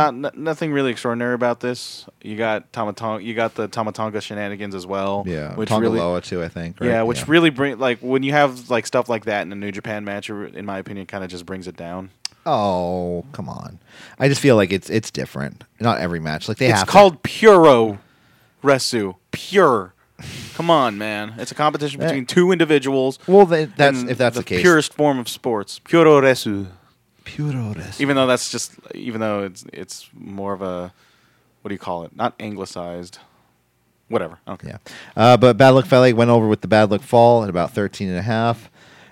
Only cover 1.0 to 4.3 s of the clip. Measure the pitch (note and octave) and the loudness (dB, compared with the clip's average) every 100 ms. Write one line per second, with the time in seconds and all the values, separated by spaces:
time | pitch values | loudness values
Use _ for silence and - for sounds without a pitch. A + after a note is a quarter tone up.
1 | B2 A#2 A#2+ B2 A#2+ A#2 B2 B2 - - | -4 -4 -4 -2 -2 -2 -6 -8 -10 -18
2 | - _ G#2+ G#2+ A2+ G#2+ - - G#2+ G2+ | -20 _ -14 -6 -4 -4 -6 -8 -6 -6
3 | A2+ A2 G#2 A2+ A2+ - G#2+ - A2 G2+ | -8 -8 -8 -4 -4 -4 -8 -6 -6 -6
4 | A2 G#2 - | -6 -6 -10